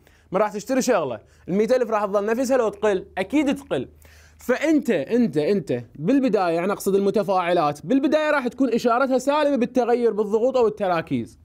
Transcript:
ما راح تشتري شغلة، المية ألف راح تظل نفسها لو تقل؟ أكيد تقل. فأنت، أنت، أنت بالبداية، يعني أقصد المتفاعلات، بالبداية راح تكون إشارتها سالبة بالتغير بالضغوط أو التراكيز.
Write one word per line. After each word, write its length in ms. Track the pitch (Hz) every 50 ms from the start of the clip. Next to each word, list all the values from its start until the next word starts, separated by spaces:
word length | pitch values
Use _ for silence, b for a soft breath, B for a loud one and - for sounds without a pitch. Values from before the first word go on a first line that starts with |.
| b b b b b b
ما 80 | - 185
راح 120 | 214 208
تشتري 300 | 185 208 - - 262 262
شغلة، 380 | 233 247 240 190 156 135 117 104 b b b b b -
المية 180 | 170 202 220
ألف 240 | 202 254 254 247 214
راح 160 | 220 208 208
تظل 200 | 202 190 208 202
نفسها 320 | 214 226 233 269 226 269 262
لو 120 | 233 214
تقل؟ 360 | 202 - - 214 202 190 - - - -
أكيد 380 | 190 190 - 294 311 262 320
تقل. 340 | 277 - - 175 143 117 - - b b b b b b b b b
فأنت، 520 | - - 247 220 247 311 330 294 - -
أنت، 480 | 220 160 135 - 208 247 240 202 139 151
أنت 460 | 147 156 208 202 - - 139 123 117 - -
بالبداية، 600 | - 147 180 262 285 254 262 190 214 185 175 165
يعني 160 | 170 170 196
أقصد 240 | 202 190 - 208 190
المتفاعلات، 920 | 196 196 202 196 220 196 165 196 185 180 170 180 175 156 147 147 - -
بالبداية 460 | 160 240 277 269 302 277 311 311 302
راح 160 | 294 285 247 247
تكون 260 | - - 269 254 220
إشارتها 440 | 240 - 240 226 240 269 254 262 254
سالبة 380 | 254 277 285 302 302 285 285
بالتغير 580 | 247 233 226 - 254 240 220 240 247 240 226 208
بالضغوط 440 | 196 220 214 202 226 220 262 262 254
أو 100 | 233 214
التراكيز. 720 | 208 - 208 185 175 165 160 - 147 120 110 - - -